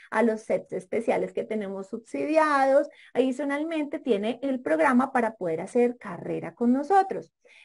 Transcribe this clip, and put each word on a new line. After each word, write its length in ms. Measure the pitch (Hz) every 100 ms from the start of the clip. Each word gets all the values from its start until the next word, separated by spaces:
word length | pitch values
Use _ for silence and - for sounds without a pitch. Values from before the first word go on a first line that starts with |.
| -
a 140 | 220
los 160 | 226 214
sets 300 | - 185 -
especiales 600 | 185 - 214 233 180 185
que 120 | 202
tenemos 420 | - 220 196 196 190
subsidiados. 1040 | 226 - 277 285 311 311 277 269 277 294 - -
Adicionalmente, 840 | 254 262 254 285 285 320 311 294 311
tiene 400 | 285 196 214 247
el 180 | 277 254
programa 520 | 294 320 294 247 269
para 240 | 247 226 -
poder 240 | 175 160
hacer 360 | 190 247 240 247
carrera 580 | 202 170 175 160 160
con 180 | - 240
nosotros. 600 | 262 294 392 381 180 - _ _ -